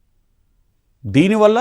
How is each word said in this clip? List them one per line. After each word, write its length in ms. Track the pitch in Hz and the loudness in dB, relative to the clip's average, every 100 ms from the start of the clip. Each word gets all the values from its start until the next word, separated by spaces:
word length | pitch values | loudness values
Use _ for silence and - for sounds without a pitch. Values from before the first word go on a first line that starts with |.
| _ _ _ _ _ _ _ _ _ _ | _ _ _ _ _ _ _ _ _ _
దీనివల్ల 540 | 113 117 190 220 214 226 | -4 0 0 2 0 0